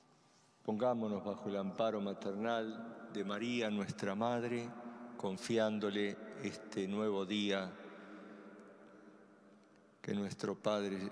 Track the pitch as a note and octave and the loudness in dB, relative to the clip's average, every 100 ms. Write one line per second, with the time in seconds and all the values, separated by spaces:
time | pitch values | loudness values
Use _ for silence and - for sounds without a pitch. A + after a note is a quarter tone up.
0 | - - _ - _ _ - G#2+ B2 A#2+ | -20 -20 _ -20 _ _ -4 2 2 2
1 | G#2+ G2+ G2+ G2 G2+ G2+ G2 F#2 A2+ G#2+ | 0 -2 -2 -4 -4 -2 -2 0 0 0
2 | G2+ F#2+ G2+ G2+ A2+ A#2 A2 A2 - - | -2 -4 -4 -2 0 0 -2 -6 -10 -12
3 | - G#2+ G2 G2+ A#2+ A#2+ A2 G#2 G2 - | 4 6 6 2 2 4 4 4 2 0
4 | G2+ G2 A#2 A#2+ A#2 A#2+ A#2+ - - - | 2 4 4 4 2 0 -2 -6 -10 -12
5 | - - G2 F#2+ - A2+ A2 G#2+ G#2 G2+ | -12 -4 -2 -2 4 6 6 4 2 2
6 | G2+ G2+ - - A2+ - - - F#2+ G2+ | 0 -2 -10 -6 -6 -6 -6 -2 0 2
7 | G#2+ G2 F#2+ G#2+ G2+ G2 F#2 - - - | 2 2 2 2 2 2 -2 -8 -14 -14
8 | - - - - - - - - - - | -14 -14 -14 -16 -16 -18 -18 -20 -20 -20
9 | - - - - - - - - - - | -20 -20 -20 -20 -20 -20 -20 -20 -20 -10
10 | - G2+ G2+ - G#2 F#2+ G#2+ G#2 G2+ F#2+ | -4 -2 -2 -2 -4 0 0 2 0 -2
11 | G2 | -4